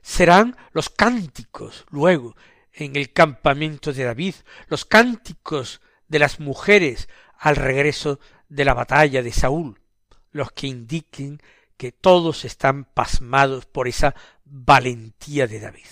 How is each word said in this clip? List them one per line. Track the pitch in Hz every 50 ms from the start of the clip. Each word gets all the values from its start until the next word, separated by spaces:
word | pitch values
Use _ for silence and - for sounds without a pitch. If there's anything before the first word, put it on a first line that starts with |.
Serán | _ - - - 180 165 175 190 220 247 247 - - _
los | _ 160 151 -
cánticos, | _ - 202 226 247 233 185 147 _ - 113 _ _ - - - - - - _
luego, | - 143 143 175 185 151 120 117 110 _ _ _ _ _ _ _ _
en | - 156 143 135
el | 143 143 - _
campamento | - 170 156 131 - _ 151 139 139 156 156 151 143 - 151 139
de | 127 131
David, | 123 117 117 170 190 - - _ _ - - - -
los | 160 143 -
cánticos | _ - 214 233 254 240 214 _ - 170 _ _ - 160 143 123 - - - _ _ _ _ _
de | _ 156 151
las | 147 143 - -
mujeres | 151 143 131 - - - 208 208 180 143 117 - - - - - _ _ _
al | _ - 151 147
regreso | 139 135 131 131 135 143 151 143 - - 151 139 - _ _ _ _ _ _
de | 151 139 139
la | 135 127
batalla | 120 123 - 131 143 156 147 131 131 123
de | 120 110
Saúl, | - - 131 139 160 170 135 101 _ _ _ _ _ _ _ _ _ _ _
los | _ 147 135 - _
que | - - 139
indiquen | 131 123 117 113 - - - _ - - 139 139 147 147 _ _ _ _ _ _ _
que | _ - 180
todos | _ _ - 190 185 180 170 165 151 - -
están | 123 - _ - 135 135 139 139
pasmados | _ _ - 117 - - - 123 120 127 135 139 135 135 127 -
por | _ _ 135 127 123
esa | 120 - - 143 - - - - _ _ _
valentía | 139 139 135 123 117 143 135 123 127 123 117 113 113 _ _ - 147 143 143 131 113
de | 95 85
David. | 73 - - - _ -